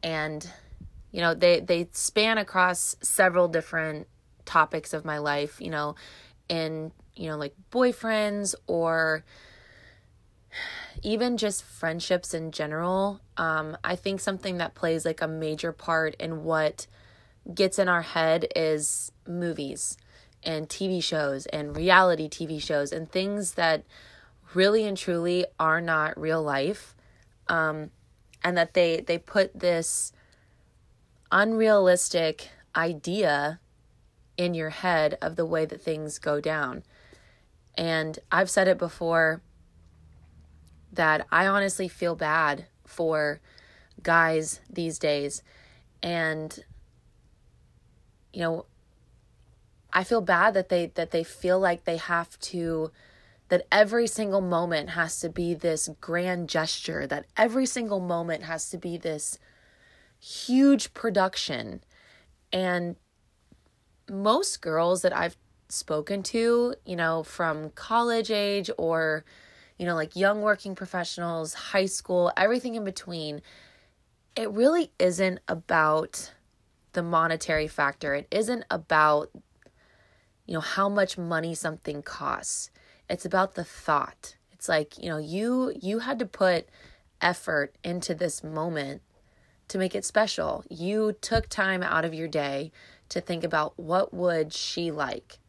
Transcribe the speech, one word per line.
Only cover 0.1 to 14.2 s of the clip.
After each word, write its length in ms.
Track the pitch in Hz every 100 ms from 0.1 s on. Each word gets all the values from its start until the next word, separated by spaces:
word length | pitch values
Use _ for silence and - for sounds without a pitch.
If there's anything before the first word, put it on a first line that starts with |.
| 160 156 151 175 - - - - - -
you 80 | -
know, 140 | 170
they, 260 | 165 175 170
they 280 | 175 170 170
span 460 | - - - 214 220
across 580 | 196 190 180 180 - -
several 440 | - - 185 175 175
different 640 | 165 156 165 160 151 - _ _ _
topics 480 | - 165 151 160 -
of 120 | 156
my 140 | 160 151
life, 420 | 147 143 147 -
you 100 | -
know, 240 | 156 147 147 - - - _ _
in, 420 | 165 160 156 160 - -
you 140 | - 170
know, 80 | 151
like, 180 | 147 - -
boyfriends 840 | 247 254 240 226 220 214 208 202 - -
or 580 | 170 165 165 160 156 - - - - - - - - _ _ _ _ _ - - - - -
even 340 | 214 214 247 240
just 260 | 214 196
friendships 720 | - - 165 165 - 180 180
in 180 | 165 160
general. 680 | 151 151 156 175 185 196 202 - -
Um, 400 | 165 160 156 -
I 100 | -
think 260 | 180 196 196